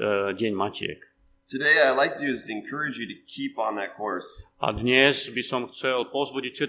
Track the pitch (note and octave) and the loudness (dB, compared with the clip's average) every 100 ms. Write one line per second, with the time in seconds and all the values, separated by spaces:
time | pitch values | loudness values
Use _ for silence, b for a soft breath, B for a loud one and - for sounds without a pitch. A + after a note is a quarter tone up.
0 | G#2+ G2+ G2 G2 A2+ G2 G2+ - F#2 D2+ | 0 2 0 0 -2 0 -2 -4 -8 -8
1 | - _ _ _ - C3+ D3 D#3+ C3+ B2+ | -18 _ _ _ -8 0 4 8 6 6
2 | C#3+ - C#3+ A#2 A2 G#2+ - D3 D3 A#2 | 2 0 -2 -2 -4 -8 -6 -6 -6 -6
3 | A2 - - C#3 C3+ A#2 A2 G#2 G2 - | -8 -10 -14 -8 -6 -2 -2 -2 -6 -4
4 | G#2 F2+ - - - _ - G#2+ A#2+ C3 | -4 -4 -6 -16 -20 _ -2 0 2 6
5 | C#3 - - A#2+ - B2+ A#2 - C3+ B2+ | 6 4 -4 -6 -4 -4 -6 -6 -2 -2
6 | A#2+ C#3 C3+ C3 B2 - | -2 -2 -2 -4 -8 -4